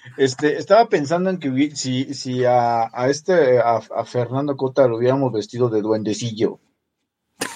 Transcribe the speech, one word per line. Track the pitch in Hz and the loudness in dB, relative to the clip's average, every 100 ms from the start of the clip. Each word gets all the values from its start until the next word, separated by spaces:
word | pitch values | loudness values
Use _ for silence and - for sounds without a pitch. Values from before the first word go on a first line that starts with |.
| 127 - | -20 0
Este, | 135 127 147 147 | 0 2 -2 -2
estaba | 156 202 226 | 4 4 4
pensando | 185 139 170 190 | 2 0 -2 -2
en | 185 | -4
que | 143 | -4
hubi-, | 127 147 147 | -2 -2 -4
si, | 131 127 131 | -6 -4 -4
si | 135 131 127 | -8 -8 0
a, | 123 123 120 117 113 | 2 4 2 0 -2
a | 120 127 | -2 -2
este, | 139 - 180 135 123 | -2 0 2 4 4
a, | 117 113 | 4 0
a | - - 113 | -2 -6 -4
Fernando | 123 120 131 147 131 | -4 -4 -4 -4 -4
Cota | 135 131 131 | -4 2 2
lo | 113 | 2
hubiéramos | 123 135 135 | 0 2 0
vestido | 110 98 117 123 | -2 -6 -2 0
de | 110 | 0
duendecillo. | 104 110 107 107 120 107 101 - _ _ _ _ _ _ _ _ - | 0 -2 -2 -4 -6 -2 -4 -4 _ _ _ _ _ _ _ _ -12